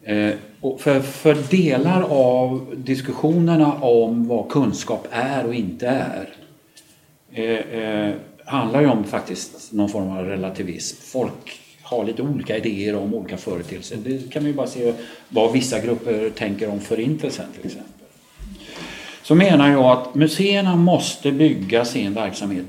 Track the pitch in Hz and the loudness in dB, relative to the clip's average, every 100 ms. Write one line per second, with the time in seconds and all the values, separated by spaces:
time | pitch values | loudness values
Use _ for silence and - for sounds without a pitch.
0 | - 104 107 104 - - 135 131 - 135 | -2 0 0 -2 -10 -8 -6 -2 2 2
1 | 131 - 160 147 131 190 165 127 147 185 | 0 0 2 2 2 2 4 2 2 2
2 | 165 143 127 127 127 131 131 131 127 131 | 2 4 4 4 2 -2 -6 -10 -4 -4
3 | 131 - 151 170 165 165 151 143 127 117 | -4 -2 2 4 4 4 4 2 4 4
4 | 113 117 117 120 98 147 123 92 - 110 | 4 2 0 0 0 0 0 -2 -6 -6
5 | - 117 131 139 117 120 98 - 123 131 | -6 -4 -2 -2 -2 -4 -4 -4 -2 -2
6 | 92 - 95 - - _ _ - _ _ | -2 -8 -12 -18 -20 _ _ -20 _ _
7 | _ _ _ 117 113 113 - 113 110 107 | _ _ _ -6 -2 -2 -4 -6 -4 -2
8 | 104 101 - _ - 143 113 135 147 113 | -2 -4 -10 _ -6 -4 0 4 4 4
9 | 98 110 - 90 - - - 110 101 104 | 0 -4 -6 -10 -12 -16 -8 -2 -2 -2
10 | 95 92 92 95 95 95 92 82 - - | -4 -4 -6 -6 -6 -8 -8 -8 -12 -14
11 | - 131 110 - - - - _ - 123 | -10 -4 -4 -6 -18 -20 -20 _ -6 -4
12 | 104 113 135 131 - 110 113 98 104 104 | -4 -4 -4 -4 -4 -4 -4 -4 -4 -2
13 | 101 110 90 92 - 90 85 92 - 107 | -4 -6 -6 -10 -8 -8 -8 -12 -12 -10
14 | 110 135 120 151 147 139 120 127 120 117 | -6 -6 -6 -4 -4 -2 -4 -2 -2 -2
15 | - - - 113 113 127 127 110 110 117 | -8 -18 -4 2 2 2 0 -2 -2 -4
16 | - 107 110 107 110 101 107 104 101 110 | -2 -2 -2 -4 -6 -4 -4 -6 -4 -2
17 | 123 156 139 - - - - - - - | -2 -2 -4 -8 -12 -12 -14 -14 -18 -20
18 | - _ _ _ - - - - - - | -20 _ _ _ -16 -16 -18 -16 -14 -16
19 | - - - 160 196 160 143 139 127 123 | -16 -18 4 6 8 8 8 8 6 6
20 | - 139 156 - 196 202 190 175 170 160 | 2 2 2 4 2 2 2 4 6 4
21 | - - 143 139 156 98 95 113 120 135 | 0 -2 -2 4 4 4 0 0 0 -2
22 | 101 107 104 92 101 92 | -2 -2 -4 -4 -6 -6